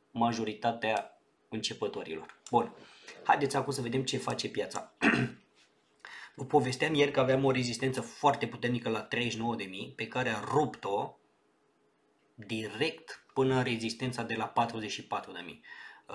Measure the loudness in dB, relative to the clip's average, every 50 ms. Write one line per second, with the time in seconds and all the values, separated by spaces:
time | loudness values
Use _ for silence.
0 | _ _ 0 2 2 4 4 2 0 -2 -2 0 0 0 0 2 2 2 2 2
1 | 0 -4 -10 _ _ _ _ _ _ -8 -6 -4 -4 -4 -4 -4 -4 -4 -4 -4
2 | -8 -6 -8 -10 -10 -12 -18 -20 -4 2 2 2 2 0 -4 -14 -20 -20 -20 -20
3 | -20 -18 -18 -4 2 2 4 4 4 2 2 2 0 0 -2 -2 -2 -2 0 0
4 | 0 0 -2 -2 -2 -2 -4 -2 -4 -4 -2 -4 -4 -2 -4 -6 -8 -8 _ 2
5 | 4 4 6 4 4 0 -2 -8 _ _ _ _ _ _ _ _ _ _ _ _
6 | -18 -16 -16 -16 -16 -14 -12 -10 -2 2 4 4 4 4 0 0 0 2 4 4
7 | 4 4 6 4 4 6 6 4 6 4 4 4 2 0 -2 0 0 0 0 0
8 | -4 -6 -2 2 4 4 4 4 0 -4 -4 -2 -2 0 0 0 0 0 -2 -2
9 | -2 -2 -2 0 0 0 -2 -2 -2 -2 -2 -4 -6 -8 -8 -10 -10 -10 -8 -8
10 | -8 -4 -2 -2 0 0 -2 -2 -2 0 2 2 2 2 0 -4 -4 -2 0 0
11 | 0 -2 -6 _ _ _ _ _ _ _ _ _ _ _ _ _ _ _ _ _
12 | _ _ _ _ _ _ _ -16 -10 -6 -6 -4 -4 -4 -2 0 0 0 -2 -4
13 | -12 -16 -18 -18 -18 _ 2 2 4 4 4 4 2 2 0 0 -2 -4 -4 -4
14 | -4 -4 -4 -4 -4 -4 -2 -2 -4 -2 2 2 2 2 0 -4 -6 -6 -6 -8
15 | -6 -4 -4 -4 -4 -6 -10 -12 -12 -12 -14 -16 -18 -20 -18 -18 -16 -18 -18 -20
16 | -16 -10 -10